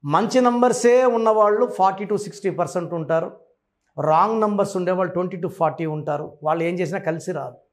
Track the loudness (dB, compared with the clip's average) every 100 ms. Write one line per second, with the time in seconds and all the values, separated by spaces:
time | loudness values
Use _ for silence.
0 | 0 0 2 2 2 4 2 4 4 6
1 | 4 2 2 4 4 4 0 2 0 0
2 | -4 -4 -4 -6 -6 -2 -4 -4 -6 -6
3 | -2 -2 -2 -12 _ _ _ _ _ -6
4 | 2 4 4 2 0 0 0 0 -2 0
5 | -2 -2 -4 -4 -8 -2 -2 0 -6 -6
6 | -6 -6 -6 -6 -4 -2 -2 -2 -4 -4
7 | -6 -6 -6 -8 -10 -16 _